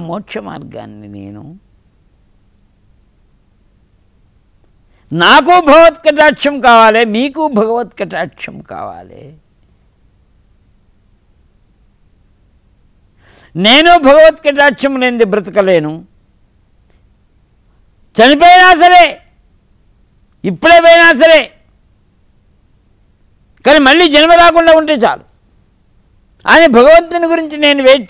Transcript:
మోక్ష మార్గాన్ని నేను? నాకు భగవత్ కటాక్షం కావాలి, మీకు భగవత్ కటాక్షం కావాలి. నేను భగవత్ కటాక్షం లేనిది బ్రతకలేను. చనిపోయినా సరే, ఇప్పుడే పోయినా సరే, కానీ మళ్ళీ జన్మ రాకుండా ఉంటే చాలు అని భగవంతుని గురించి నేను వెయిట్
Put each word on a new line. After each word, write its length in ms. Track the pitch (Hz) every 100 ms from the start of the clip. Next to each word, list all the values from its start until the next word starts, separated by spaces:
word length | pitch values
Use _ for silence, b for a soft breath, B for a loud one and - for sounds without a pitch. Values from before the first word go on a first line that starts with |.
| 165
మోక్ష 280 | 180 - 214 202
మార్గాన్ని 580 | 156 139 113 110 104 104 101
నేను? 260 | 98 104 131 185 _ _ _ _ _ _ _ _ _ _ _ _ _ _ _ _ _ _ _ _ _ _ _ _ _ _ _ _ _ _ _ _ _ _ _
నాకు 420 | 160 175 277 285 359 311
భగవత్ 320 | 311 330 311 311
కటాక్షం 480 | 294 302 - 285 285 247
కావాలి, 320 | 226 220 220 233 214
మీకు 240 | 285 294 302 226
భగవత్ 340 | 220 233 240 -
కటాక్షం 560 | 185 165 180 - - 135 -
కావాలి. 520 | 85 101 85 90 - 139 156 _ _ _ _ _ _ _ _ _ _ _ _ _ _ _ _ _ _ _ _ _ _ _ _ _ _ _ _ _ _ _ _ _ _ _ _ _ _ b b b 156 202
నేను 260 | 269 339 349 269
భగవత్ 340 | 302 320 311 294
కటాక్షం 460 | 285 285 240 277 269
లేనిది 240 | 254 240 220
బ్రతకలేను. 600 | 208 202 185 190 175 151 160 180 _ _ _ _ _ _ _ _ _ _ _ _ _ _ _ _ _ _ _ _ -
చనిపోయినా 500 | 240 294 349 359 370 339
సరే, 240 | 349 359 311 294 _ _ _ _ _ _ _ _ _ _ _ _
ఇప్పుడే 340 | 190 170 320 339 330
పోయినా 220 | 339 330 262
సరే, 180 | 320 311 247 _ _ _ _ _ _ _ _ _ _ _ _ _ _ _ _ _ _ _ _ _ -
కానీ 140 | 302 269
మళ్ళీ 180 | 320 349
జన్మ 200 | 285 320 339
రాకుండా 300 | 339 330 330 320
ఉంటే 140 | 311 294 214
చాలు 200 | - _ _ _ _ _ _ _ _ _ _ _ _ -
అని 160 | 269 330 233
భగవంతుని 520 | 269 339 330 349 330
గురించి 240 | 339 311 302
నేను 180 | 294 285 262
వెయిట్ 180 | 269 196